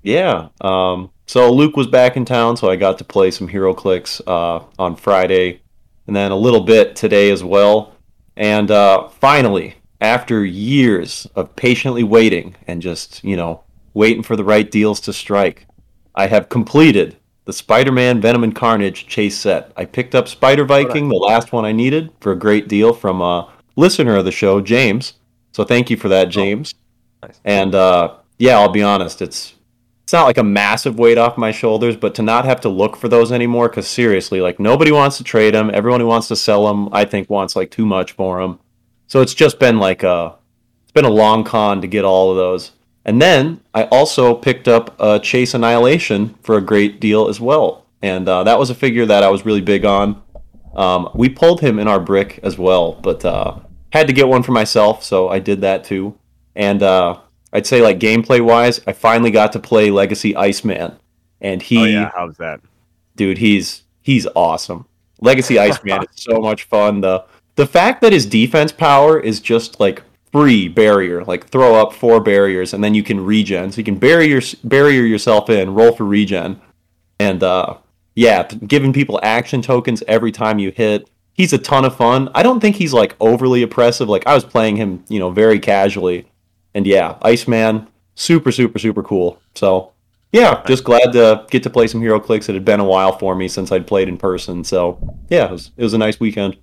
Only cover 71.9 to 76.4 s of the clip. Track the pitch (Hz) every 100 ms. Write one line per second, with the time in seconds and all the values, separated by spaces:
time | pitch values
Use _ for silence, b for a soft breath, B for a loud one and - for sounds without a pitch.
71.9 | - 120 113 107 101 98 92 92 101 104
72.9 | 107 101 101 92 107 98 92 95 107 107
73.9 | 95 127 170 156 135 - - 117 135 143
74.9 | 135 117 107 117 107 107 107 95 98 117
75.9 | 113 104 101 101 92